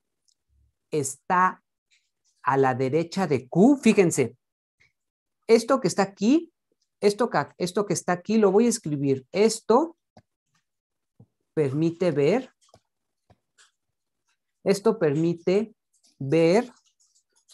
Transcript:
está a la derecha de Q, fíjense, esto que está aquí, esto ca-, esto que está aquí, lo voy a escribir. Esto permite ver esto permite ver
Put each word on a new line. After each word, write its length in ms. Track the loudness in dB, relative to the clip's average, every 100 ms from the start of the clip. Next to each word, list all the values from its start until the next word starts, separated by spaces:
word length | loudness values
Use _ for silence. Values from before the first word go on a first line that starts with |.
| _ _ _ _ _ _ _ _ _
está 760 | -6 -6 -8 -4 0 0 -2 _ _ _ _ _ _ _ _
a 140 | -2 0
la 160 | 0
derecha 520 | 0 -2 -2 -4 -6 -2
de 220 | -4 -2
Q, 300 | 4 4 4
fíjense, 580 | 2 2 2 0 -4 -6 _ _ _ _ _ _ _ _ _ _ 2
esto 340 | 2 2 0
que 80 | 0
está 140 | -2
aquí, 500 | -4 -2 0 0 -2 _ _ _ _ _
esto 300 | -2 0 -2
ca-, 240 | -2 -4 -6
esto 300 | -6 -6 -4
que 80 |
está 180 | -4 -4
aquí, 240 | -6 -2 2
lo 160 | 4
voy 140 | 4 2
a 20 |
escribir. 580 | -2 -6 -4 -2 -4 -4
Esto 640 | -2 -2 -2 0 0 0 -8 _ _ _ _ _ _ _ _ _ _ _ _ -20 _ _
permite 560 | -4 -4 -2 -2 -2 -2
ver 420 | 0 0 0 -4 _ _ _ _ _ _ _ _ _ _ _ _ _ _ _ _ _ _ _ _ _
esto 340 | -2 0 0 0
permite 760 | 0 0 -2 -2 -2 -2 -2 _ _ _ _ -12
ver 520 | -2 2 4 2 0 -10 _ _ _ _ _ _ _